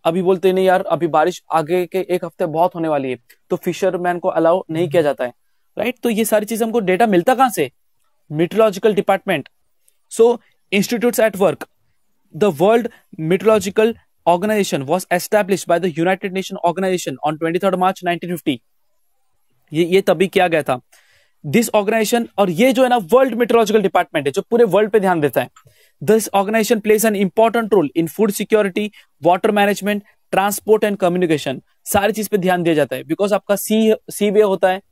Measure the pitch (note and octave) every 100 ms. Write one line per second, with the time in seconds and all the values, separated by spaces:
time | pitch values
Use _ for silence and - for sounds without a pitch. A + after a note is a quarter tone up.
0 | E3+ E3+ F3+ F#3+ F#3+ F#3 F#3 F#3 F#3+ D#3
1 | E3 D3+ D#3+ - _ D#3 D3+ F3+ F3 F#3+
2 | - F3 E3+ _ F3 D3+ F3+ F3 D#3+ D3
3 | C3+ B2 _ _ _ F3+ F#3 E3 F#3+ F3+
4 | F3 F3 F#3 E3 E3 F#3 - D#3+ F3 E3+
5 | D3 C3+ B2 - _ _ _ - A#3+ B3
6 | A#3+ G#3+ A3 G#3+ G#3 A3 A3+ A#3 F3+ F#3
7 | G#3+ F3+ F3 B3+ C4 - C3+ _ _ _
8 | _ _ _ D3+ E3+ G3 A3 F#3+ A3 G3+
9 | F#3+ G3 - D#3+ - _ _ _ _ _
10 | _ - A#3 A#3+ _ _ _ G3+ - A#3+
11 | A#3+ A3 A3 G3 F#3+ C#3 - _ _ _
12 | _ _ _ D3+ G#3 C#3+ F#3+ A#3 A3+ _
13 | _ - D#3+ F3+ G3 G#3+ F#3+ A3 A3+ A3+
14 | _ _ - F3 G#3+ G#3+ F#3+ D#3+ C3+ F3+
15 | - F3 - G#3+ F#3+ F#3+ - F3 F3+ D3
16 | F3 F#3+ G3+ F#3+ F#3 G3 F3 E3 F#3+ F3+
17 | - C3 D3+ D#3 E3 F3 G3 F#3 F#3 F#3+
18 | F3+ F3 F3 F3 - B2 _ _ _ _
19 | _ _ _ _ _ _ _ D3+ E3+ F#3
20 | G3 D#3+ F#3 F#3 F3+ D#3+ C#3 B2+ _ _
21 | _ _ _ _ D3 G#3+ A#3 G#3+ G3+ A3+
22 | G#3+ A#3+ A3+ - G3 D#3+ B3+ A#3+ B3+ B3
23 | D#3+ B3 C4+ A#3+ A#3 A#3 G#3+ A3 F3+ F#3
24 | F3 D#3 C#3 D#3+ - A#3 A#3 F#3 G#3+ G#3+
25 | F#3+ F3 D3 C#3 A#2+ _ _ _ _ _
26 | C#3+ A3 G#3 G3 G3 A3+ G#3 A3+ G#3+ G#3+
27 | A3 G3 G3 - A3+ A#3 G#3+ G3+ D3 -
28 | E3 - G#3+ - G#3 G#3+ G3 G3 G#3 -
29 | _ _ D#3 F3+ A3 G#3 G3+ G3+ G3 G#3
30 | _ _ _ F#3 G3 G3 - G#3+ G#3+ G3+
31 | F3+ F3+ F3 D3+ C#3+ B2 _ _ - G#3
32 | G#3 G#3+ G3+ G#3 F3+ F3+ E3+ D3+ C3+ C3
33 | C3+ E3 G3+ G3+ - G3 - A3 A3 G#3+
34 | - - G#3 G3+ G#3+ F#3+ F#3+ F#3 _